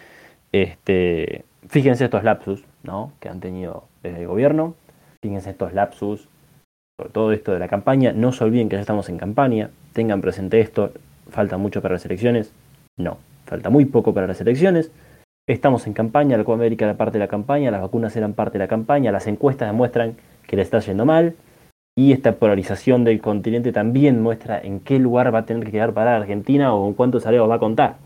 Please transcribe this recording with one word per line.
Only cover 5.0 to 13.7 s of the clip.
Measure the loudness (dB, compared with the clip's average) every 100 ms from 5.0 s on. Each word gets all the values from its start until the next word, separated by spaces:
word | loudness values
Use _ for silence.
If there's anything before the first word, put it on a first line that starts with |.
| _ _
fíjense | -8 -8 -8
estos | -8 -6
lapsus, | -2 -4 -4 -8 -8 -14 _ _ _ _ _ _ -16
sobre | -8
todo | -2 0
esto | 0 -2
de | -4
la | -2
campaña, | -2 0 2 2
no | 2 0
se | 0
olviden | 0 2 0
que | -2
ya |
estamos | -4 -4 -6
en | -8
campaña, | -4 0 2 0 -2 -10 -10
tengan | -4 -2 0
presente | -2 -4 0 2
esto, | 2 0 -4 -6 -20 _ -8
falta | -4 -2 -2
mucho | -4 -4
para | -4
las | -4
elecciones, | -4 -2 0 0 -2 _ _ _ _ -8
no, | -8 -8 _ -20 -12
falta | -8 2